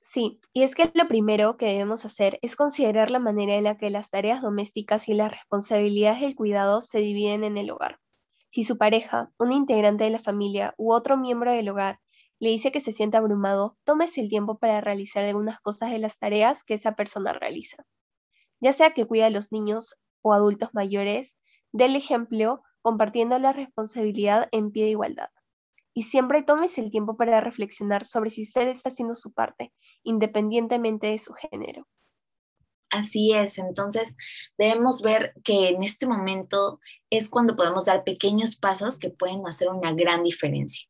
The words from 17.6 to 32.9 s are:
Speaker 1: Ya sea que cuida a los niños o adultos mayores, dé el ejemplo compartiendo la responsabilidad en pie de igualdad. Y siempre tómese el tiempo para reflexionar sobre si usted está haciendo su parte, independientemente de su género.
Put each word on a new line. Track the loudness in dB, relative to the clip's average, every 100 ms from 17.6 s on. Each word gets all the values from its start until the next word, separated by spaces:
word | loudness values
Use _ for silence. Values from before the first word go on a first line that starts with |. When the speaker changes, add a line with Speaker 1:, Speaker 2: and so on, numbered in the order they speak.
| -14 -20 -20 _ _ _ _ _ _ _
Speaker 1:
Ya | 0
sea | 6 4
que | 4
cuida | 0 4 4
a |
los | 2 -6
niños | -6 -4 -4 -6 -18 _ _
o | 2
adultos | 4 4 2 -4
mayores, | -4 -2 -2 -2 -4 -6 _ _ _ _
dé | 2
el | 4
ejemplo | 4 0 -2 -2 0 0 -2 _ _
compartiendo | -2 2 0 2 0 2
la | 2
responsabilidad | 0 -6 -8 -8 -2 -2 0 2 2 2
en | -2 -2
pie | 0
de | 0
igualdad. | 0 -4 -6 -12 _ _ _ _ _ _
Y | -8
siempre | 0 2 4 2
tómese | 4 2 2 -2
el | -4
tiempo | -4 -4 -2
para | 4 4
reflexionar | 2 -6 -8 -6 -2 -2
sobre | -2 -4 -4
si | -6
usted | -4 0 0
está | -2 -8
haciendo | -6 -6 -6
su | -10
parte, | -4 -4 _ -16 _ _ _
independientemente | -4 0 0 0 0 0 0 -2 -2 -2 -4
de | -4
su | -8
género. | -16 -14 -12 -12 -14 -20 _ _ _ _ _ _ _ _ _ _